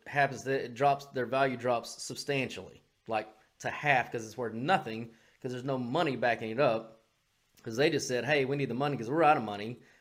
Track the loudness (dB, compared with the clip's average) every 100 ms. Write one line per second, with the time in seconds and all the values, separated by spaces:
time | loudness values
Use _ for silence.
0 | -4 0 0 -2 -2 -2 -4 0 2 2
1 | -2 -4 0 2 2 2 0 0 -2 -10
2 | -10 -8 -2 -2 -2 -6 -14 -18 _ _
3 | -4 -4 -4 -12 _ _ -6 0 4 4
4 | 2 -6 -8 -6 -6 -4 2 2 0 -8
5 | -10 -16 _ _ -8 -6 -2 -2 0 0
6 | 0 2 2 2 -2 2 2 2 -4 -18
7 | _ _ _ _ _ _ -6 0 2 2
8 | 0 -2 2 2 2 0 -2 0 -2 -2
9 | -2 4 6 6 2 -4 -6 -10 -16 _